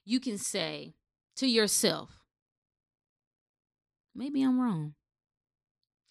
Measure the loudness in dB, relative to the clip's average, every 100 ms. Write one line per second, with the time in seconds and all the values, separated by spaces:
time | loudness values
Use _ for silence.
0 | -2 -2 -2 -6 -4 -4 -4 -6 -12 -20
1 | _ _ _ -2 2 4 4 4 2 0
2 | -6 -20 _ _ _ _ _ _ _ _
3 | _ _ _ _ _ _ _ _ _ _
4 | _ -12 -6 0 2 2 2 0 -4 -10
5 | _ _ _ _ _ _ _ _ _ _
6 | _